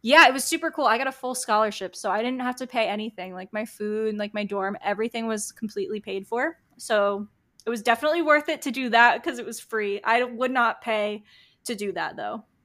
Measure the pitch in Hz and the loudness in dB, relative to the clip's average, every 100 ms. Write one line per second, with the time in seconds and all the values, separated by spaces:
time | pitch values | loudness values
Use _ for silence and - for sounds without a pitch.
0 | 220 302 277 262 - 320 330 320 254 233 | 8 8 8 6 -2 -2 -2 0 2 4
1 | 269 262 254 247 - 214 214 202 185 - | 0 -4 -6 -6 0 2 2 -2 -10 -6
2 | 202 202 240 254 254 254 254 247 220 208 | -2 -2 -2 -4 -6 -6 -6 -2 -2 -2
3 | 220 220 185 180 190 214 214 - 208 214 | -6 -10 -12 -12 -8 -8 -8 -8 -4 -2
4 | 220 208 208 208 202 202 190 202 - 202 | -2 -4 -6 -6 -4 -2 -4 -4 -4 -2
5 | 233 233 226 214 - - 214 202 202 214 | -4 -4 -4 -4 -6 -10 -8 -6 -6 -6
6 | 208 196 196 233 294 330 _ _ - 214 | -6 -8 -4 -2 -2 -6 _ _ 0 2
7 | 202 202 208 _ _ _ - 233 240 226 | 2 0 -8 _ _ _ -6 -2 2 2
8 | 302 330 311 302 302 311 285 262 254 226 | 2 0 4 4 2 -4 -4 -4 2 6
9 | 240 254 330 247 233 226 - 220 208 202 | 6 6 -2 -6 -8 -12 -6 -4 -2 -2
10 | - 233 247 233 254 262 233 226 - 220 | 2 2 0 -2 0 2 2 0 -4 -2
11 | 208 208 _ - _ _ - 214 202 175 | -2 -6 _ -20 _ _ -10 -6 -4 -4
12 | 156 - 104 214 - _ | -6 -6 -8 -8 -12 _